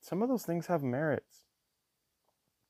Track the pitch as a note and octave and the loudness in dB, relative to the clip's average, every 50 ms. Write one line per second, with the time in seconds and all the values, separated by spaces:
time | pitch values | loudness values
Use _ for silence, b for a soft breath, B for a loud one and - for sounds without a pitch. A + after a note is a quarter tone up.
0 | - - D#3+ F#3 A3+ B3+ C4 G#3+ - - E3+ E3+ D#3+ - F3+ D#3+ C#3+ B2+ A#2+ C3 | -10 -4 -2 0 2 2 0 0 0 -2 -2 -2 0 0 0 0 2 0 0 0
1 | D#3 D#3+ C3+ - - _ - - _ _ _ _ _ _ _ _ _ _ _ _ | 0 0 0 0 -2 _ -14 -20 _ _ _ _ _ _ _ _ _ _ _ _
2 | _ _ _ _ _ _ _ _ _ _ _ _ _ _ | _ _ _ _ _ _ _ _ _ _ _ _ _ _